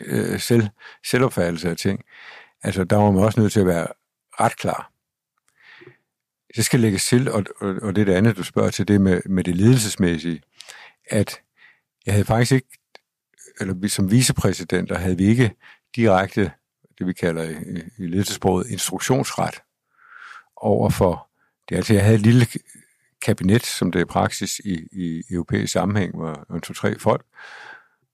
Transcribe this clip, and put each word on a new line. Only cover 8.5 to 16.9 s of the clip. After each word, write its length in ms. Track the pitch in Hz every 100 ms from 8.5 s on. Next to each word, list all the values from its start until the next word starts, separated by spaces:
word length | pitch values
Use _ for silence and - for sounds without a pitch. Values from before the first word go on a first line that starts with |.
| - 101
til, 180 | - 101
det 120 | 101
med, 200 | 95 90 -
med 180 | 92
det 120 | 90 87
ledelsesmæssige, 840 | 110 127 104 - 87 82 85 78 - _ - - - _ -
at 300 | 110 - - _ _ _ _ _ _ -
jeg 80 |
havde 100 | 101
faktisk 280 | 95 110 120
ikke, 160 | 131 - - _ - _ _ _ _ - -
eller 140 | 95
vi, 140 | 90 101
som 220 | - 95
vicepræsidenter 880 | 120 123 - 104 92 87 92 92 85
havde 180 | 92 87
vi 80 |
ikke 300 | 98 120 113 - - _ _ 120
direkte, 560 | 113 92 98 - 90 - _ _ _